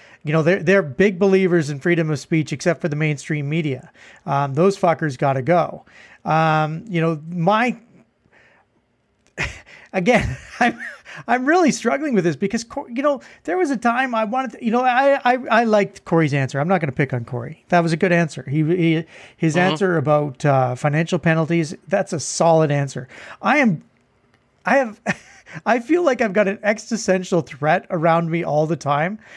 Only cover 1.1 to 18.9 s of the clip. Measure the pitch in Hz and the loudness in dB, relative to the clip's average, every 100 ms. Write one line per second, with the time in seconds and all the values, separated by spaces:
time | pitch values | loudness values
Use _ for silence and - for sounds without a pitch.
1.1 | 175 196 190 185 170 143 139 175 165 160 | 2 2 4 4 2 0 -4 0 0 0
2.1 | 143 - 160 151 143 180 160 170 147 156 | -4 -2 -2 0 -2 -2 -2 -2 -2 -2
3.1 | 147 - 151 143 160 156 127 - _ - | -2 -4 -6 -2 -4 -4 -6 -10 _ -20
4.1 | - - 139 139 135 190 196 175 160 156 | -16 -4 -2 -2 2 2 2 0 0 -4
5.1 | 131 143 135 127 170 143 - - - - | -2 -2 0 2 2 0 -6 -18 -20 -20
6.1 | - 160 160 160 156 156 160 - 170 165 | -10 -2 0 2 2 0 -4 -6 -2 -2
7.1 | 156 160 175 165 214 247 233 _ _ _ | -2 -6 -2 0 2 0 -4 _ _ _
8.1 | _ _ _ _ _ _ _ _ _ _ | _ _ _ _ _ _ _ _ _ _
9.1 | _ _ - - - - - - 196 180 | _ _ -10 -10 -10 -20 -20 -8 -2 2
10.1 | 220 - - - - 247 - - - - | 2 0 -6 -14 -2 -2 -2 -12 -16 -20
11.1 | - - 247 262 359 302 - 233 277 302 | -14 -4 0 2 4 4 2 -2 -2 0
12.1 | 214 170 139 196 233 - 294 262 240 294 | 0 0 0 -2 -4 -6 -12 -8 -2 -2
13.1 | 269 - - - 370 311 254 233 240 262 | -2 -8 -14 -6 -2 0 0 0 0 -2
14.1 | 226 220 254 262 - 233 233 254 247 277 | -2 -2 -4 -6 -6 -2 0 2 2 2
15.1 | 277 254 254 262 226 233 208 202 - - | 2 2 0 2 2 4 2 2 -6 -2
16.1 | 165 151 139 131 139 165 185 147 135 139 | 2 2 0 -2 -2 0 0 0 -2 -2
17.1 | 123 117 123 117 - _ 175 165 160 190 | -2 -6 -8 -10 -14 _ 2 2 0 2
18.1 | 170 165 - - 151 151 180 165 | 2 0 -4 -4 -2 0 2 2